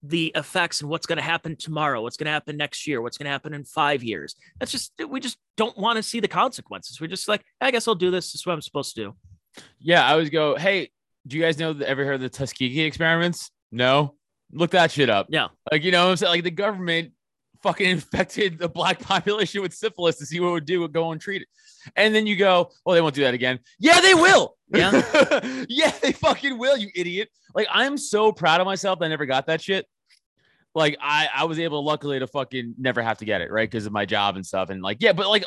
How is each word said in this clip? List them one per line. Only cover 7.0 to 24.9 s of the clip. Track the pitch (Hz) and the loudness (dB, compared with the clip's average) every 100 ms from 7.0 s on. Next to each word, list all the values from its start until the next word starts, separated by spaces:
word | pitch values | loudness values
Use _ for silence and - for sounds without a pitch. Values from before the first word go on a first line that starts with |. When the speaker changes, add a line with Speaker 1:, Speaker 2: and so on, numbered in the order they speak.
Speaker 1:
We're | 160 | -10
just | 185 - | -8 -2
like, | 208 _ - | -4 _ -4
"I | 269 | 0
guess | 240 226 | 0 0
I'll | |
do | 180 180 | 0 2
this. | 180 - | 0 -4
This | - | -10
is | 180 | -6
what | |
I'm | 160 | -6
supposed | - 147 - | -6 -8 -8
to | 113 | -10
do." | 101 - - - _ - - _ | -12 -12 -20 -20 _ -20 -20 _
Speaker 2:
Yeah, | 135 170 131 | 4 6 6
I | |
always | 156 151 | 4 2
go, | 156 151 143 | 0 0 2
"Hey, | 196 190 139 _ _ _ 127 | 0 0 -4 _ _ _ -10
do | 156 | -2
you | |
guys | 165 151 | 0 0
know, | 160 | -4
ever | 143 135 135 | -4 -4 -2
heard | 143 135 | -2 -2
of | |
the | 127 | -6
Tuskegee | - 135 - 127 147 | -8 -8 -4 -2 0
experiments? | 156 - 165 165 175 165 - _ _ | -2 0 0 2 0 -2 -12 _ _
No? | 117 127 139 143 _ _ _ _ | 0 4 4 2 _ _ _ _
Look | 151 170 | -4 2
that | 180 160 | 4 2
shit | 147 127 | 4 2
up." | 101 - | 2 0
Speaker 1:
Yeah. | 151 104 _ - | -4 -4 _ -2
Speaker 2:
Like, | 151 | -2
you | 180 | 2
know | 175 | 4
what | 185 | 4
I'm | 180 | 2
saying? | 185 | 0
Like, | 170 | 0
the | 175 | -2
government | 165 202 196 175 165 165 _ _ _ _ _ | -2 -4 -4 -4 -4 -4 _ _ _ _ _
fucking | 196 160 185 | -4 0 0
<laughs> | 170 | 0
infected | - - 180 - 196 160 | -2 -2 -2 0 -2 -2
the | 170 | -6
black | 175 170 - | -2 -2 -2
population | - 190 202 208 185 202 | 0 0 0 -2 -2 -4
with | 185 | -6
syphilis | - 220 - 170 160 | -4 -6 0 0 0
to | 143 | -6
see | 170 | -2
what | 175 | -2
it | |
would | 170 147 | -2 -2
do, | 180 | -4
would | 165 | -2
go | 165 165 | -2 -4
and | 160 | -6
treat | 202 196 | -8 -10
it. | - _ _ _ - - | -12 _ _ _ -8 2
And | 214 | 4
then | 214 214 | 4 2
you | 190 | 2
go, | 196 180 170 _ | 4 4 2 _
"Well, | 190 | 2
they | 170 | 4
won't | 156 | 4
do | 139 | 2
that | 131 | 2
again." | 120 127 127 _ - | 2 -2 -2 _ 0
Yeah, | 262 349 | 6 8
they | 370 | 8
will. | 349 359 320 143 _ - | 8 8 6 4 _ -2
Speaker 1:
Yeah. | - 185 | 2 4